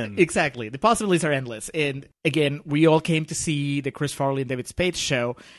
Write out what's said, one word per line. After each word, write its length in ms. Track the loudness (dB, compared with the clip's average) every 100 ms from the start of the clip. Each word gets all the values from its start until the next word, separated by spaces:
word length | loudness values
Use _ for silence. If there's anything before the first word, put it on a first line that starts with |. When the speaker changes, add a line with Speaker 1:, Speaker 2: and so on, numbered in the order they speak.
| -2
Speaker 1:
win. 80 | 0
Speaker 2:
Exactly. 500 | 2 2 -2 -2 -8
The 100 | 0
possibilities 460 | 2 2 2 2 2
are 60 |
endless. 340 | -2 -4 -10 -6
And 340 | -4 -2 -4 -12 _
again, 380 | 0 2 2 0 -2
we 220 | 4 6
all 140 | 6
came 240 | 4 -2 -2
to 100 | -4
see 460 | -2 -2 -2 -2
the 100 | -4
Chris 220 | -4 -4
Farley 300 | -2 -2 0
and 60 | -2
David 200 | -6 -6
Spade 260 | -2 -2 -2
show, 400 | -2 0 -2 -6 -14